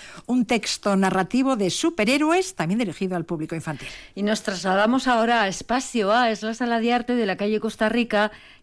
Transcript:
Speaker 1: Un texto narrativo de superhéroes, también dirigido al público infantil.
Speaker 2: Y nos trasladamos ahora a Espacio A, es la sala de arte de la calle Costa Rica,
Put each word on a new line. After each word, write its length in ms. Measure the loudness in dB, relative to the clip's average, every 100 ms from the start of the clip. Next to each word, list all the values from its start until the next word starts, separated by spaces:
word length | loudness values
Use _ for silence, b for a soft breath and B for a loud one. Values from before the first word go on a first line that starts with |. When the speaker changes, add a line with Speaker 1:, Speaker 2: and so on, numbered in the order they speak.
| B B -2
Speaker 1:
Un 200 | 0 2
texto 500 | 0 -2 -4 0 2
narrativo 580 | 2 2 0 0 2
de 160 | 2 0
superhéroes, 880 | 0 -2 0 2 2 4 2 0 -4
también 240 | -2 -2
dirigido 340 | -2 -4 -4
al 100 | -4
público 300 | -4 -6 -6
infantil. 320 | -6 -6 -10 B B B -4
Speaker 2:
Y 80 |
nos 180 | -2 0
trasladamos 640 | -2 -4 0 2 4 2 2
ahora 360 | 2 4 2
a 60 | 2
Espacio 600 | -2 -4 -4 -2 0 2
A, 220 | 4 4
es 100 | 0
la 120 | -6
sala 260 | -4 -2 0
de 120 | 2
arte 220 | 0 0
de 120 | 0 0
la 100 | -2
calle 240 | -2 -2
Costa 280 | -2 -2 0
Rica, 440 | 0 0 0 0 B B B